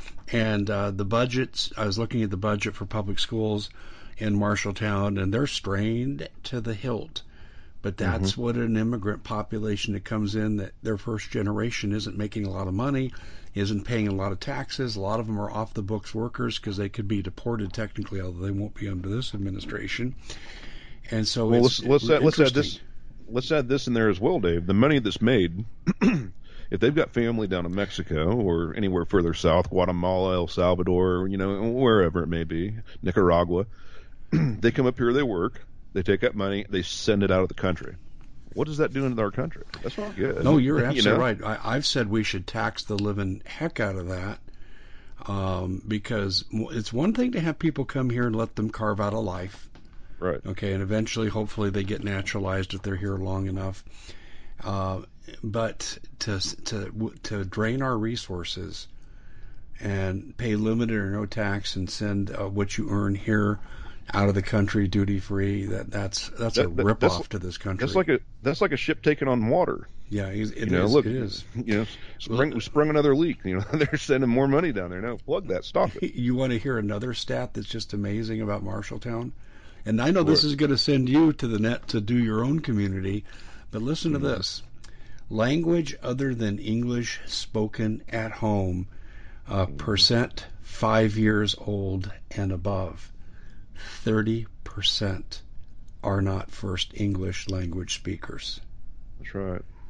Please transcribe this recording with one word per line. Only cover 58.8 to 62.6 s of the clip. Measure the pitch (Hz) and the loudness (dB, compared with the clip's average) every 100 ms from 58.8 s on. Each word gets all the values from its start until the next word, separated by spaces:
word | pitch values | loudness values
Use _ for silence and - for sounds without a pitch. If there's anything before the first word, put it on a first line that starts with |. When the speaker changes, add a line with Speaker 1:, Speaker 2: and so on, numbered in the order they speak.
| - - - - - - - - - - | -12 -14 -16 -16 -14 -12 -10 -10 -10 -8
Speaker 1:
and | 104 98 95 95 - - | -2 0 0 -2 -6 -6
pay | 123 104 | -2 0
limited | 107 113 113 110 | 2 2 2 0
or | 98 | -2
no | 101 101 | -2 -4
tax | - 104 101 101 104 | -2 0 -2 -2 -4
and | 92 | -4
send, | - 104 101 98 | -4 -2 0 -2
uh, | 98 98 | -4 -4
what | 101 | 0